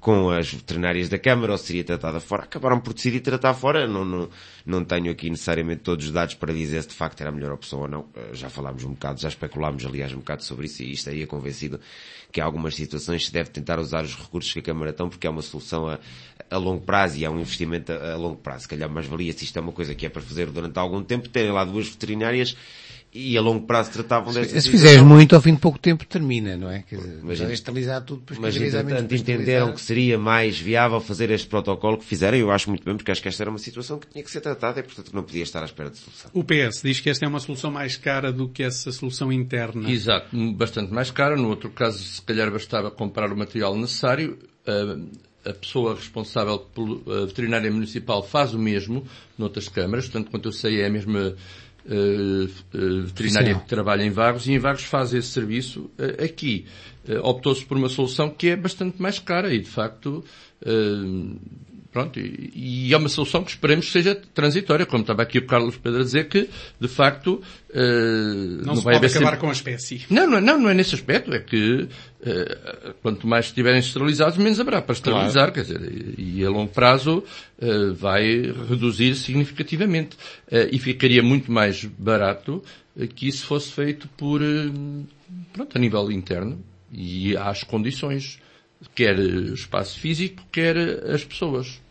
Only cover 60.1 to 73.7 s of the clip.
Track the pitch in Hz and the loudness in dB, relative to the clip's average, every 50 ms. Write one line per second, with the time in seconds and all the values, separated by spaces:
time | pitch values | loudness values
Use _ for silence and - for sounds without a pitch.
60.1 | 143 - - - - - - - _ _ - - 110 110 107 104 104 104 98 95 | -8 -8 -10 -14 -20 -20 -20 -20 _ _ -4 0 0 2 2 2 0 -2 -4 -4
61.1 | 92 92 90 90 92 90 - - - - - - - - - - _ 127 131 - | -4 -4 -6 -6 -10 -12 -14 -18 -18 -20 -20 -20 -20 -20 -20 -8 _ -4 -4 -4
62.1 | 127 123 101 - - - - - - - 127 127 123 127 127 123 139 156 156 143 | -6 -8 -10 -8 -10 -10 -14 -14 -12 -10 -8 -6 -6 -4 2 4 4 4 4 2
63.1 | - - 147 - - 170 - - - - - 143 147 160 160 - - 180 170 190 | 0 -2 -4 0 0 0 0 -2 -8 -2 4 4 4 4 2 2 2 2 4 4
64.1 | 202 202 - - _ - 147 147 147 185 196 - 147 151 180 - - 120 107 - | 2 0 -4 -8 _ 2 2 2 2 2 2 2 2 2 2 2 0 0 0 0
65.1 | 110 101 117 113 - 127 - - 131 120 117 117 120 - - 120 117 123 131 127 | 0 0 0 2 2 0 0 4 2 2 2 2 -2 -4 -4 -2 0 0 0 2
66.1 | 127 147 156 151 - 196 208 - - - - - - - - 120 - - 139 139 | 2 0 0 2 2 2 2 2 -6 -14 -16 -18 -12 -6 -6 -6 2 4 4 4
67.1 | 139 139 - 185 185 208 - - - - - _ - 131 127 123 120 120 113 113 | 4 2 -2 -2 -2 -2 -4 -14 -20 -20 -20 _ -2 0 2 4 4 4 4 2
68.1 | 113 110 110 107 104 98 98 90 90 78 - 135 147 117 98 120 120 117 113 127 | 2 2 0 0 -2 -2 -4 -4 -4 -6 -4 -2 -2 0 4 6 6 8 8 6
69.1 | 127 160 151 151 151 - - 156 143 135 - - 123 120 - - 127 120 - - | 6 6 4 4 4 2 -2 -2 -4 -4 -6 -6 -8 -8 -8 -10 -10 -12 -4 2
70.1 | 180 254 370 359 254 208 190 233 302 311 254 214 190 185 185 185 - 135 - - | 4 4 6 6 6 6 6 6 6 6 6 4 6 4 4 2 0 -4 0 0
71.1 | 147 220 - - - 110 - - - 110 104 110 120 135 - - - - - - | 0 0 0 -2 -6 -6 -4 0 2 2 4 4 2 2 0 -4 -10 -16 -20 -20
72.1 | - _ - 120 101 90 87 - - - - - - - - - - - _ 110 | -20 _ -6 -4 -2 -2 -2 -4 -6 -10 -10 -14 -14 -12 -14 -16 -16 -6 _ -4
73.1 | 110 - - 113 117 117 117 - - - 123 120 | -4 -2 0 2 2 2 2 0 -2 0 4 4